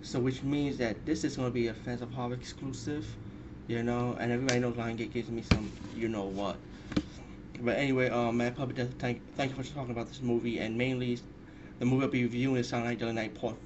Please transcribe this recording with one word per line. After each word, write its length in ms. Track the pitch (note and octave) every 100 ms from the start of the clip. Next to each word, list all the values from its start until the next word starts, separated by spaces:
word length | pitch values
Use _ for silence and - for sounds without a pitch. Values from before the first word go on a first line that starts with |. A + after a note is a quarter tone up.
So 160 | - C3+
which 240 | B2 B2+
means 340 | C#3 D3 C#3+ B2+
that 300 | A#2+ G2+ -
this 160 | D#3
is 140 | D3+ C3+
gonna 120 | B2+
be 200 | A#2+ A#2
a 40 |
Fans 300 | A#2 - A#2+
of 100 | A#2+
Horror 220 | B2 A#2+ B2
exclusive, 720 | - - C#3 A#2+ C#3+ D3 D#3 - - - - - -
you 160 | A#2
know, 340 | A#2 A#2+ B2 A#2+
and 120 | A#2
everybody 280 | A#2+ C3+ B2
knows 160 | B2 A#2
Lionsgate 360 | A#2 A2+ A2
gives 200 | A#2+ A2
me 100 | A2+
some 300 | A2 A2+ G#2 - - -
you 120 | A#2
know 180 | A2 G2
what. 320 | G2 G2+ - - - - - - - - - - -
But 160 | A#2+ G#2+
anyway, 340 | C#3 C3 B2+
uh, 200 | A#2 A#2+
Mad 240 | A#2 A#2+ B2
Puppet 200 | C3 B2
Death, 180 | B2+ -
thank, 240 | B2+ B2 - -
thank 200 | C3+ C3
you 60 |
for 100 | C3
talking 160 | D3 B2
about 180 | A#2 A#2
this 140 | -
movie, 380 | B2+ A#2 A#2 A2
and 180 | G#2+ A2+
mainly 400 | B2+ B2+ B2 A#2+ - - - - - -
the 60 | B2
movie 180 | C3
I'll 80 | C3+
be 100 | C3
reviewing 360 | B2 A#2+ C3 B2+
is 120 | B2
Silent 200 | B2 A#2
Night, 100 | A#2
Deadly 160 | A#2 A2+
Night 180 | A2
Part 240 | - A#2 A2+